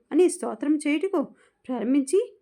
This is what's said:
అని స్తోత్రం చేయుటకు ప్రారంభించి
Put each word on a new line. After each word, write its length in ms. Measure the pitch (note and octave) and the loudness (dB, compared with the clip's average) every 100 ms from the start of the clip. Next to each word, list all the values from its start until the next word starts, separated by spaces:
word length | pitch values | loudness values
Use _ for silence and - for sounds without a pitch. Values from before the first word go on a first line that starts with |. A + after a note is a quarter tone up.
| _ | _
అని 180 | D4 F4+ | 2 2
స్తోత్రం 460 | - A#3 G#3+ C#4 D4+ | 2 -6 -4 -2 0
చేయుటకు 460 | D4 D4+ F#4+ F#4 A3+ - _ _ - | 0 -2 0 -2 -4 -10 _ _ -10
ప్రారంభించి 680 | B3 A3+ C#4+ C4 F#4+ B4 - | -4 0 0 2 0 -2 -8